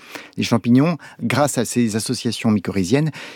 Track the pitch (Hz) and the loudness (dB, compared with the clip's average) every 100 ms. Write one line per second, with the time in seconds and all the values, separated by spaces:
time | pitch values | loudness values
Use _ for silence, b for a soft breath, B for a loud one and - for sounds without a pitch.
0 | B B B - 107 117 120 127 156 160 | B B B -8 0 0 4 4 4 0
1 | B B 117 123 143 - 110 123 117 110 | B B -2 0 0 0 -2 0 0 0
2 | - 120 120 - 113 104 - 95 87 135 | -4 -4 -4 -2 2 2 0 -2 0 2
3 | 156 B B | 0 B B